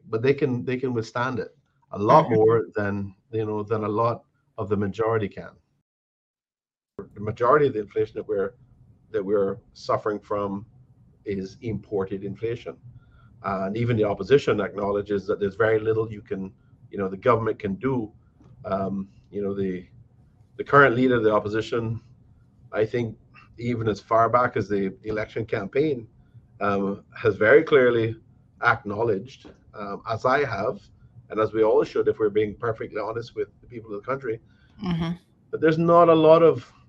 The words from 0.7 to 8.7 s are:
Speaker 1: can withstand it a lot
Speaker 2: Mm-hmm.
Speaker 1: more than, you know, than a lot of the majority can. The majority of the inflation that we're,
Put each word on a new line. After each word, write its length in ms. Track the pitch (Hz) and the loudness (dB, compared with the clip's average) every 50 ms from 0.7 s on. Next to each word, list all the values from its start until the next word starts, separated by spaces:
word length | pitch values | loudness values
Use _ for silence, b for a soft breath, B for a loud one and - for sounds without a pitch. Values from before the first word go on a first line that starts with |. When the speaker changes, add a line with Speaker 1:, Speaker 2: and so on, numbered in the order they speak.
| 127 127 | -4 -2
Speaker 1:
can 140 | 131 131 123 | -2 -2 -2
withstand 440 | 117 110 - - 127 120 131 127 - | -4 -4 -6 -4 -4 -4 -4 -4 -6
it 180 | - - _ _ _ _ _ _ _ _ | -8 -8 _ _ _ _ _ _ _ _
a 80 | - 95 | -8 -2
lot 260 | 101 110 135 156 151 | 2 4 6 6 6
Speaker 2:
Mm-hmm. 100 | - 117 | 4 4
Speaker 1:
more 300 | 110 110 110 113 117 - - - | 4 4 4 4 2 0 -2 -4
than, 400 | 107 104 101 101 101 98 98 95 _ _ _ | -4 -4 -2 -4 -4 -6 -8 -12 _ _ _
you 140 | 113 110 110 | -6 -4 -4
know, 160 | 107 107 107 | -4 -4 -6
than 220 | 104 104 113 107 107 | -4 -4 -4 -4 -4
a 40 | 104 | -2
lot 360 | 104 110 113 117 120 - - _ _ _ _ _ _ - | -2 0 0 0 -2 -4 -8 _ _ _ _ _ _ -10
of 100 | 107 98 | -6 -4
the 80 | 104 | -2
majority 540 | 98 104 98 90 104 113 110 113 110 107 92 | -2 -2 -2 -2 -2 0 0 0 0 -2 -4
can. 220 | - - 82 - - _ _ _ _ _ _ _ _ _ _ _ _ _ _ _ _ _ _ _ _ _ _ _ _ _ _ _ _ - | -8 -10 -16 -16 -18 _ _ _ _ _ _ _ _ _ _ _ _ _ _ _ _ _ _ _ _ _ _ _ _ _ _ _ _ -18
The 240 | 92 - - 101 | -18 -16 -14 -10
majority 460 | 101 107 107 - 117 120 135 151 147 131 | -8 -8 -4 0 2 4 4 4 4 2
of 60 | 107 | 0
the 60 | 107 | -2
inflation 360 | 104 98 - 110 110 - - | -6 -6 -2 -4 -4 -4 -4
that 120 | 107 98 - | -10 -8 -4
we're, 260 | 107 101 95 98 - _ _ - | -2 -2 -2 -4 -6 _ _ -20